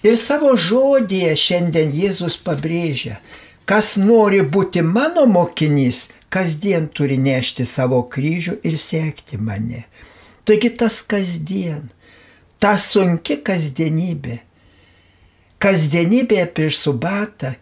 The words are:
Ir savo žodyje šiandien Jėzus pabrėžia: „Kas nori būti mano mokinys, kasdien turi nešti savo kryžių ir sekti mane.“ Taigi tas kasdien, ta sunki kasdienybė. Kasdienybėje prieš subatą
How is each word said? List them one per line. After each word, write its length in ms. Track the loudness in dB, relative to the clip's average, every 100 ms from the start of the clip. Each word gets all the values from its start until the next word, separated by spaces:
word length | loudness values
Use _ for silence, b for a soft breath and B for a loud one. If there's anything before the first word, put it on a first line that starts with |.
Ir 140 | 4 2
savo 360 | 0 2 4
žodyje 800 | 4 2 2 4 2 2 0 0
šiandien 560 | 0 0 0 2 2 0
Jėzus 480 | 0 -2 -2 -6 -6
pabrėžia: 800 | -6 -4 -2 -2 -2 -4 -8 -12 B B B B 0
„Kas 320 | 0 0 2
nori 440 | 4 6 6 4
būti 440 | 2 0 0 0 2
mano 400 | 2 0 4 4
mokinys, 840 | 4 2 0 0 2 2 -2 -10 B _
kasdien 600 | -2 -2 -2 -2 0 -2
turi 240 | -2 0 2
nešti 480 | 2 0 -2 -4 -6
savo 380 | -2 0 0
kryžių 560 | -2 -4 -2 -2 -6 -6
ir 140 | -4 -4
sekti 600 | -4 -4 -4 -8 -12 -8
mane.“ 480 | -6 -4 -6 -8 -14 B B B B B 2
Taigi 240 | 2 2
tas 320 | 0 -2 -2
kasdien, 880 | -4 -4 -4 -6 -6 -6 -6 -8 -12 _ b b b b b _
ta 160 | 0 0
sunki 640 | 0 2 2 0 -4 -6
kasdienybė. 1000 | -4 -4 -4 -4 -2 -2 -2 -6 -8 -12 _ b b b b b b b b b b _
Kasdienybėje 840 | 0 2 0 0 2 2 2 0 0
prieš 240 | -2 -2 -2
subatą 760 | -4 -2 -4 -4 -6 -8 -10 -10